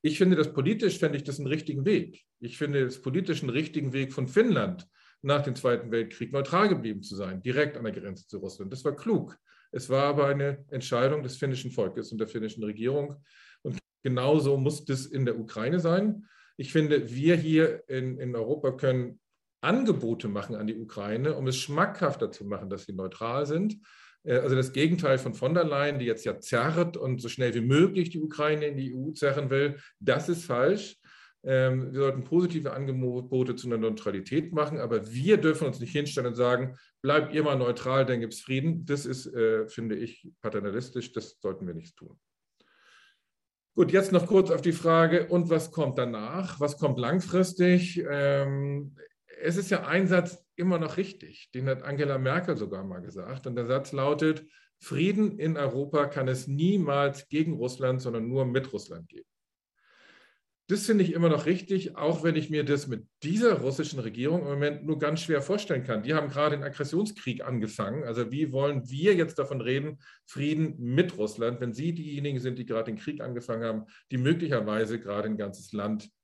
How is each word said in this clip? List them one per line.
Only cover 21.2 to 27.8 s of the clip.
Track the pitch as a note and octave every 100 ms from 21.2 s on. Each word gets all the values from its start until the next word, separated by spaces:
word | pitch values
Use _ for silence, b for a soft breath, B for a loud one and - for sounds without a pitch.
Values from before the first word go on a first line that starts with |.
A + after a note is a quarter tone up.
| C#3+ D3+
um | C3
es | B2+
schmackhafter | - D3 G3 - D#3+ C3+ -
zu | -
machen, | G2+ G2+ F#2+
dass | G2+
sie | -
neutral | F#2+ F#2 - A2+ B2+ D3
sind. | D#3 G#3+ G#3+ B B B B
Äh, | - B2
also | B2+
das | C3 C3
Gegenteil | C3 D#3 F3 C#3+ C3+
von | B2+
von | - C3
der | E3+
Leyen, | D#3+ C#3 C#3+ C#3+
die |
jetzt | A#2+ A2 A#2
ja | G2
zerrt | - A#2+ C3 D#3+ E3+ E3
und | C3 B2
so | A#2
schnell | - B2
wie | A#2
möglich | A#2 C#3